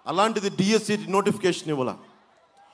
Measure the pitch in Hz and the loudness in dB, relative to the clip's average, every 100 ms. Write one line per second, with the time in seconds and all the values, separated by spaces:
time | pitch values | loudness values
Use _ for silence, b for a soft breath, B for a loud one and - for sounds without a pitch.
0 | - 170 220 220 196 147 196 220 214 208 | -4 0 2 0 -2 0 2 2 2 -2
1 | 165 196 202 202 180 175 156 135 123 90 | 0 0 2 0 0 -2 -4 -2 -4 -6
2 | - _ _ _ _ _ _ | -14 _ _ _ _ _ _